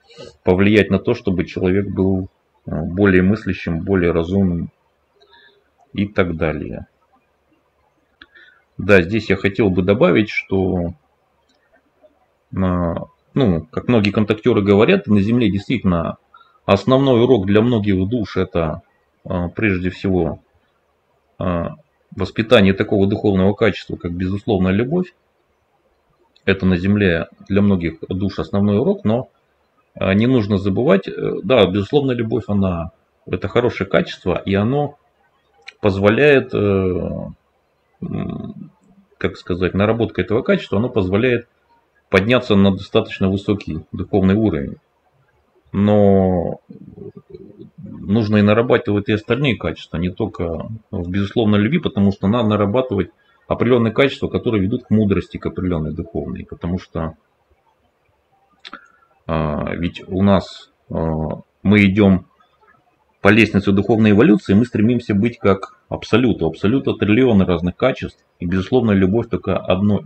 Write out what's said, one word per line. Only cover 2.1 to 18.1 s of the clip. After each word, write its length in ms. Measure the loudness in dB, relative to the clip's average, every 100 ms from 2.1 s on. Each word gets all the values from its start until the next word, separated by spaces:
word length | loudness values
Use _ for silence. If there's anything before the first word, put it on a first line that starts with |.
| 0 -4 _ _ _ -10
а, 160 | -8
более 400 | -4 2 4 4
мыслящим, 580 | 4 0 -4 -6 -6 -6
более 320 | -2 0 2
разумным 580 | 0 0 0 0 -2 -6 _ _ _ _ _ _ _ _ _ _ _ _
и 140 | -6 -2
так 300 | -2 -2 -2
далее. 500 | -4 -4 -8 -12 -16 _ _ _ _ _ _ _ _ _ _ _ _ _ -20 _ -20 _ _ -8
Да, 240 | 2 4
здесь 280 | 4 -2 -2
я 60 | -2
хотел 340 | 0 0 0
бы 120 | 2
добавить, 480 | 2 2 2 2 0
что, 640 | -4 -4 -2 0 -2 -4 -8 _ _ _ _ _ _ _ _ _ _ _ _ _ _ _ -6
а, 380 | -2 -2 -4 -6 -10 _ _
ну, 320 | -2 0 0 -4
как 180 | -6 0
многие 220 | 2 2
контактеры 520 | 0 0 0 0 2
говорят, 440 | 4 4 4 2 2
на 140 | 0
Земле 300 | 2 0 0
действительно 640 | -2 -4 -2 0 0 -2 -8 _ _ _ _
основной 580 | 0 0 2 2 4 4
урок 220 | 4 4
для 160 | 4 2
многих 480 | 2 2 0 0
душ — 280 | 0